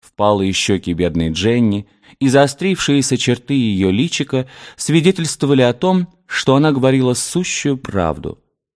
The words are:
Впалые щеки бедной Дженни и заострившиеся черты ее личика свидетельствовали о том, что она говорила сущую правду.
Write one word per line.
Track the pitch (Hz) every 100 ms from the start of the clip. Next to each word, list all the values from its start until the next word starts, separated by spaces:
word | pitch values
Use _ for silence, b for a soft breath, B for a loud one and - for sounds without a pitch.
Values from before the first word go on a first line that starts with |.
Впалые | - _ 104 104 95
щеки | 92 - 95 -
бедной | 82 87 80 82
Дженни | 80 101 120 117 101 107 b b b
и | 135
заострившиеся | 135 139 - 185 185 - 143 127 127
черты | - 120 -
ее | 139 117 98 95
личика | 95 156 - 139 131 131 B B B
свидетельствовали | - 156 160 190 165 - 139 139
о | 123
том, | 120 - 185 175 _ _
что | - - 135
она | 156
говорила | 139 131 131 127
сущую | 123 - 175 180 - 143 135
правду. | 131 98 85 76 76 - _ _ _